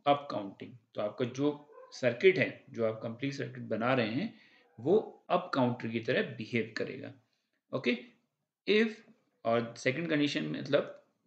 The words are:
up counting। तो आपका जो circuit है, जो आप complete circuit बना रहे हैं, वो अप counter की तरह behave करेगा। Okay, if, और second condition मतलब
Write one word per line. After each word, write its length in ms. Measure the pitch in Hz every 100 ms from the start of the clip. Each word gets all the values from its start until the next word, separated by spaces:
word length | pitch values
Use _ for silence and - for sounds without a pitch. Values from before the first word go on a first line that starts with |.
| 143
up 180 | 139 -
counting। 420 | 120 101 - - - _ -
तो 60 |
आपका 240 | 107 - 123
जो 440 | 123 147 143 - - -
circuit 480 | - 123 117 190 170
है, 260 | 101 - -
जो 160 | 117 110
आप 140 | 110
complete 300 | 117 110 139
circuit 300 | 139 127 127
बना 300 | 117 107 120
रहे 160 | 127 110
हैं, 400 | 123 220 - - _ _ -
वो 460 | 127 214 - - -
अप 220 | 170 -
counter 340 | - 123 123 117
की 120 | 113
तरह 220 | 113 131
behave 520 | - - 110 117 110 -
करेगा। 360 | - 104 113 - _ _ _ _ _
Okay, 240 | 131 240 240 - _ _ _ _ _ -
if, 180 | 214 226 - - _ _ _ 117
और 280 | 117 117 -
second 320 | 131 139 170
condition 360 | 151 147 156 156
मतलब 600 | 156 143 143 - - _ _